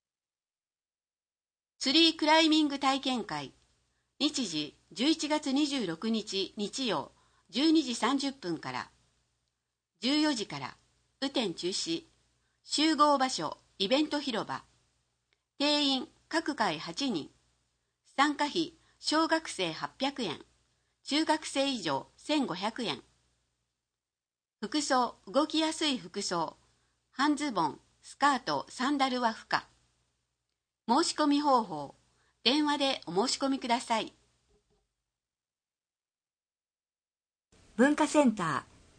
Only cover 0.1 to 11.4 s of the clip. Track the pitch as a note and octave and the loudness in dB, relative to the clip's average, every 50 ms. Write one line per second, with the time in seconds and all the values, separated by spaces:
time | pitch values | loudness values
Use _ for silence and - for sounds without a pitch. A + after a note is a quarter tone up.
0.1 | _ _ _ _ _ _ _ _ _ _ _ _ _ _ _ _ _ _ _ _ | _ _ _ _ _ _ _ _ _ _ _ _ _ _ _ _ _ _ _ _
1.1 | _ _ _ _ _ _ _ _ _ _ _ _ _ - - C4 C#4+ D#4+ E4 D#4+ | _ _ _ _ _ _ _ _ _ _ _ _ _ -6 -2 2 4 6 6 6
2.1 | D#4+ - D#4+ D4+ D#4 D#4+ E4 D#4 D#4 D#4 D4+ C#4 C#4 C4+ C#4+ C4 C4+ C#4 - C4+ | 4 2 4 6 6 6 6 6 6 4 4 2 0 0 0 0 0 0 0 -2
3.1 | B3+ A#3 G3 - D#3 D3 C#3 B2 - _ _ _ _ _ _ _ _ _ _ _ | -2 -2 -4 -6 -8 -8 -10 -12 -14 _ _ _ _ _ _ _ _ _ _ _
4.1 | _ - C4+ D4+ D4 - B3 F3+ D#3+ D3+ D3+ C#3 - _ _ - E3 E3+ A#3+ D#4 | _ -4 -4 -2 -2 -2 -4 -4 -4 -4 -6 -6 -10 _ _ -12 -6 -2 0 0
5.1 | D#4+ - - C#4+ D4+ D4+ D4+ C#4 C4 C#4 D#4 C#4 C#4 C4+ G#3+ E3+ - E3+ - A3+ | 0 0 -2 -2 -2 -2 0 0 0 2 2 0 0 -2 -4 -4 -4 -4 -2 -2
6.1 | A3+ A3 - - F#3+ G3 F#3 - - A3 G#3 - - - C4 A3+ F3+ C#3+ A#2 - | -2 -2 -4 -4 -4 -4 -4 -4 -4 -6 -6 -6 -4 -4 -4 -2 -2 -2 -4 -6
7.1 | _ _ _ _ _ _ _ _ - A#3 D4 E4 D#4 E4 C#4 B3+ A#3 - A3 A#3 | _ _ _ _ _ _ _ _ -2 0 2 4 4 4 2 0 -2 -2 0 0
8.1 | C#4 - F3+ - C4+ - - F3 E3 C#3 - C3+ B2+ B2 - - _ _ _ _ | 0 0 -2 -4 -6 -6 -6 -6 -6 -6 -6 -8 -8 -8 -10 -12 _ _ _ _
9.1 | _ _ _ _ _ _ _ _ _ _ _ _ _ _ _ _ _ _ G#3+ B3 | _ _ _ _ _ _ _ _ _ _ _ _ _ _ _ _ _ _ -2 0
10.1 | D4 D4+ D4+ D4+ C#4+ A3 G3 - D#3 C#3+ C3+ - - - _ _ _ _ _ _ | 0 2 2 0 0 -2 -6 -8 -10 -10 -10 -12 -14 -16 _ _ _ _ _ _
11.1 | _ - C4 C#4 C#4 C#4 | _ -6 -6 -4 -2 -2